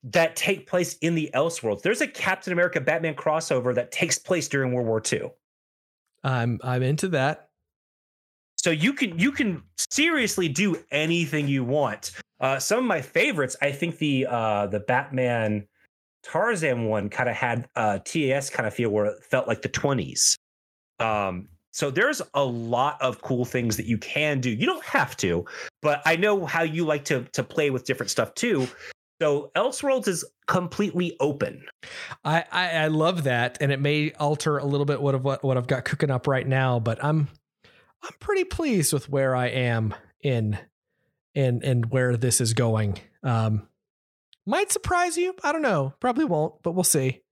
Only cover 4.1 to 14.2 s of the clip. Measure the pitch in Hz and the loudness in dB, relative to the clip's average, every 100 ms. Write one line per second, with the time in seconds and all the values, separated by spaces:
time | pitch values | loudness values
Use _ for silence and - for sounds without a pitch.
4.1 | - - 180 139 139 131 123 117 110 - | -2 0 -2 0 -2 0 0 0 -2 0
5.1 | - - - _ _ _ _ _ _ _ | -4 -4 -12 _ _ _ _ _ _ _
6.1 | _ 135 127 117 117 127 127 127 151 190 | _ -2 0 0 -2 -2 -2 0 0 0
7.1 | 156 135 156 - _ _ _ _ _ _ | 0 0 -2 -12 _ _ _ _ _ _
8.1 | _ _ _ _ - 175 156 185 277 226 | _ _ _ _ -4 -2 2 0 0 -4
9.1 | 165 233 277 240 170 - - - - 320 | 0 -2 0 -2 -2 -10 -8 -4 0 2
10.1 | 320 220 - 175 131 202 160 - 143 156 | 2 0 0 -2 0 0 0 -2 -2 0
11.1 | 170 156 151 143 135 120 147 131 107 - | 0 0 0 0 0 0 0 0 -4 -10
12.1 | - - _ 131 135 - 220 254 175 - | -14 -20 _ -2 -2 0 0 2 -2 0
13.1 | 160 269 185 127 - 143 139 170 165 151 | 0 0 2 -2 0 -4 -2 -4 -2 0
14.1 | 135 | 2